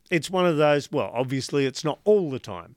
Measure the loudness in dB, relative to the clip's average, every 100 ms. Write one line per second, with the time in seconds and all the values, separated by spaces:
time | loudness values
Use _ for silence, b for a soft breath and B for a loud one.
0 | B -4 -2 0 2 4 4 4 0 -4
1 | -2 -2 -2 -2 -2 0 -2 -2 -6 -2
2 | 2 2 2 -6 -8 -12 -14